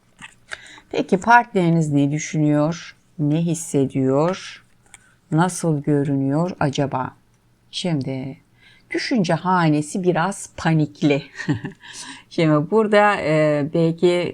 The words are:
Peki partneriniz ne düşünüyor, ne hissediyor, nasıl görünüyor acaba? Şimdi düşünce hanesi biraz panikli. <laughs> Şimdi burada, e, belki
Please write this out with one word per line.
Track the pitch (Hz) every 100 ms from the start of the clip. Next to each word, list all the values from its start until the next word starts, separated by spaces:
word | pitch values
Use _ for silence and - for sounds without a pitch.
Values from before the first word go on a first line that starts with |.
| _ - - _ - - - - -
Peki | - 269 185
partneriniz | 202 240 233 196 170 165 151
ne | 143 143
düşünüyor, | 151 - 156 151 147 151 170 - - _ -
ne | 147 156
hissediyor, | 170 160 - 143 135 139 131 135 165 190 - - _ _ _ - _ _ -
nasıl | 156 180 180 170 147
görünüyor | 147 147 139 139 135 147 175 -
acaba? | 147 139 139 131 123 - _ _ _ _ _
Şimdi | - 180 151 131 131 131 - _ _ - _ -
düşünce | 330 - 254 170
hanesi | 160 180 185 160 151 147 208
biraz | 180 175 180 202 - -
panikli. | 165 160 147 - 151 143 - - -
<laughs> | 123 - - - - - - -
Şimdi | - 156 151 151
burada, | 214 214 208 208 196
e, | 147 156 151 147 143
belki | 170 165 165 180 175 170